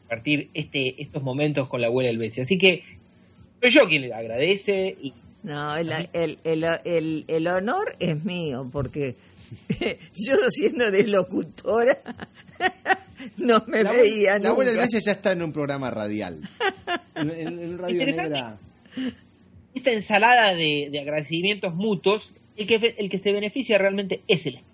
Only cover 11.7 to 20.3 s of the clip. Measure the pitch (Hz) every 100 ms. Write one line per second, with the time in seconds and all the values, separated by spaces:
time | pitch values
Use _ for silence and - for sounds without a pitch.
11.7 | 214 240 - - - - - - - 359
12.7 | - - 381 - - 262 - 240 220 -
13.7 | 214 202 240 220 220 202 202 208 233 262
14.7 | 226 240 220 202 190 202 185 165 147 143
15.7 | 139 131 110 107 107 92 82 - - 415
16.7 | 381 - 349 - - 302 165 165 170 170
17.7 | 175 180 175 180 165 160 143 120 107 -
18.7 | _ - - 262 - - _ _ - _
19.7 | 262 262 226 190 208 220